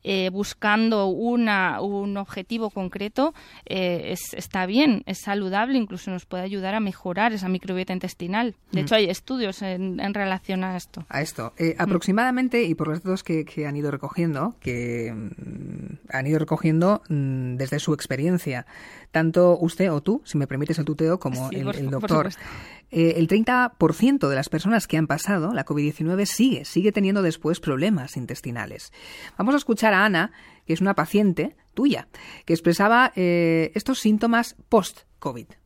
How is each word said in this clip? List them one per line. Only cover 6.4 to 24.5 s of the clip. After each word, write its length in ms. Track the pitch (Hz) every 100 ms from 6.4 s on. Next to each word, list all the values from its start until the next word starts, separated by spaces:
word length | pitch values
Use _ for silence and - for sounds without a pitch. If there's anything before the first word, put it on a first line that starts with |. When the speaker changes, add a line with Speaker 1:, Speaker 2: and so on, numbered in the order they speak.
Speaker 1:
ayudar 320 | 190 202 185 214
a 40 |
mejorar 540 | 202 185 185 180 233
esa 160 | 214 185
microbiota 420 | 185 - 185 185
intestinal. 640 | 185 185 - 175 202 240 - _
De 100 | 175
Speaker 2:
Mm. 40 | 147
Speaker 1:
hecho, 80 |
hay 120 | 220 185
estudios 580 | 185 - 262 208 190
en, 360 | 196 185 190 180
en 140 | 196
relación 500 | 202 196 185 - 185
a 140 | 185 180
esto. 300 | - - 160
Speaker 2:
A 140 | 135
esto. 300 | 156 - 117 -
Eh, 160 | 165 160
Speaker 1:
Mm. 20 |
Speaker 2:
aproximadamente, 840 | 175 185 - 202 254 254 254 240 202
y 100 | 160
por 120 | 151
los 120 | 160
datos 220 | 185 185
que, 220 | - 160 151
que 200 | - 147
han 100 | 143
ido 120 | 147
recogiendo, 680 | 139 147 170 170 139 180 -
que, 520 | 131 120 120 117 117
mm, 1040 | 110 107 - - - - - - - - 131
han 120 | 135
ido 100 | 156
recogiendo, 640 | 156 156 160 160 180 208 -
mm, 460 | 147 139 131 127 127
desde 240 | 131 147
su 120 | - 147
experiencia, 720 | - 131 160 180 - 123 - - - - -
tanto 460 | 160 160 170 180 175
usted 340 | 165 - 185
o 100 | 147
tú, 200 | 190 247
si 140 | - 151
me 80 | 139
permites 320 | 135 147 160
el 80 | 151
tuteo, 340 | 151 160 180
como 300 | 139 127 131
Speaker 1:
Sí, 60 | -
Speaker 2:
el, 80 |
Speaker 1:
por 120 | 131 -
Speaker 2:
el 80 | 135
Speaker 1:
su-, 40 |
por 120 | 135
Speaker 2:
doctor, 300 | - 156 151
Speaker 1:
supuesto. 100 | - - - - - _
Speaker 2:
eh, 220 | 202 165 165
el 100 | 165
treinta 460 | 202 226 247 247 _
por 140 | 160 160
ciento 340 | 247 277 143
de 60 | 135
las 140 |
personas 360 | 139